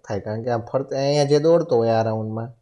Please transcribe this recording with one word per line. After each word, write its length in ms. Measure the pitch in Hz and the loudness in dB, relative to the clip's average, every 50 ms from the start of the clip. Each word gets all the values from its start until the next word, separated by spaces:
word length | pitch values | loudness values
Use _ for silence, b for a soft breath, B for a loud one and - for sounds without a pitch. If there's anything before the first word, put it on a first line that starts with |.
| _ | _
થાય, 120 | - 107 98 | -8 -8 -6
કારણ 240 | - 110 107 113 120 | -6 -6 -8 -6 -4
કે 60 | 127 | -4
આ 80 | 120 | -4
ફરતે 380 | 113 110 - - 131 143 - 139 | -4 -4 -4 -4 -4 -4 -4 -4
અહીંયા 280 | 135 139 143 147 147 143 | -2 0 0 2 2 2
જે 160 | 139 147 143 | 4 2 4
દોડતો 360 | 151 165 170 170 156 - 131 | 4 4 4 4 4 2 2
હોય 140 | 117 113 113 | 2 2 2
આ 140 | 113 113 110 | 2 2 2
રાઉન્ડમાં 500 | 113 110 110 110 110 110 113 117 127 123 _ | 0 -2 -4 -4 -6 -6 -8 -8 -10 -12 _